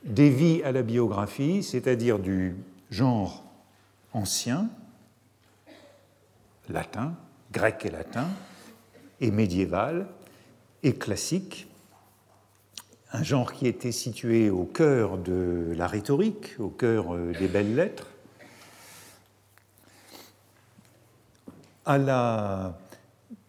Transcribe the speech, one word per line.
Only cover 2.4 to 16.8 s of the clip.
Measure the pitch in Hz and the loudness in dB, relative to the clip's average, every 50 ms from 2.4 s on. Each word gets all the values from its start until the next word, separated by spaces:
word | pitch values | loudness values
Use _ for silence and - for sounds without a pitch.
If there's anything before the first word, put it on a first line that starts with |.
| 92 92 87 95 - - - - _ _ | 0 -2 -4 -8 -14 -18 -20 -20 _ _
genre | 107 95 127 131 123 110 98 85 - - - - - - _ _ _ _ _ _ _ _ _ _ | -2 2 2 4 4 2 0 -4 -6 -12 -20 -20 -20 -20 _ _ _ _ _ _ _ _ _ _
ancien, | - 117 101 95 - - - 120 123 170 208 226 - - - - - - - _ _ _ _ _ _ _ _ _ _ _ _ - - - - - - _ _ _ _ _ _ _ _ _ _ _ _ _ _ - | -6 -6 -4 -2 -4 -4 -2 -2 -2 -2 -2 -4 -6 -10 -20 -20 -20 -20 -20 _ _ _ _ _ _ _ _ _ _ _ _ -20 -20 -20 -20 -20 -20 _ _ _ _ _ _ _ _ _ _ _ _ _ _ -8
latin, | 82 80 82 - - 101 120 160 170 - - - - _ _ _ | -6 -6 -6 -6 -6 -6 -6 -6 -6 -10 -14 -20 -20 _ _ _
grec | - 104 98 113 110 - - | -4 0 0 0 0 0 -8
et | 95 | -8
latin, | 80 80 80 - - 117 135 175 196 190 - - - - - - - - _ _ _ - - - _ _ | -8 -8 -12 -8 -6 -6 -4 -4 -6 -8 -12 -20 -20 -20 -20 -20 -20 -20 _ _ _ -20 -20 -20 _ _
et | 131 110 | 0 0
médiéval, | 101 107 110 95 87 92 95 82 82 92 107 135 165 175 202 - - - - - - - - - - _ _ _ _ _ | 2 2 2 2 2 0 0 0 0 0 0 0 -2 -4 -6 -8 -12 -20 -20 -20 -20 -20 -20 -20 -20 _ _ _ _ _
et | - 139 113 | 0 0 0
classique, | - - 113 101 87 - - 160 190 190 - - - - - - - - _ - _ _ _ _ _ _ _ _ _ _ _ _ _ _ _ _ - - _ - _ _ - - | 0 -4 -4 -4 -4 -2 -4 -4 -4 -4 -6 -16 -18 -18 -20 -20 -20 -20 _ -20 _ _ _ _ _ _ _ _ _ _ _ _ _ _ _ _ -20 -20 _ -20 _ _ -8 -4
un | - | -4
genre | 160 - 135 135 120 - | -2 0 2 0 0 -2
qui | - - 135 | -4 0 0
était | 123 110 - - 123 | 0 0 0 -4 -4
situé | 117 - - 127 110 - - 120 113 117 110 104 | -4 -4 -6 -6 -8 -4 0 2 4 6 6 4
au | 95 90 90 | 4 2 -2
cœur | 85 - - 165 151 139 123 110 95 92 92 | -4 2 4 4 6 6 4 2 0 -2 -4
de | 87 87 90 90 90 87 87 87 85 82 85 | -2 -2 0 0 0 0 0 -2 -2 -4 -2
la | 82 87 | -2 -4
rhétorique, | 90 98 104 - - 139 143 202 226 208 214 - - - - | -2 -4 -4 0 0 2 2 2 0 0 -4 -12 -16 -10 -8
au | 110 90 | -8 -8
cœur, | 78 - | -4 0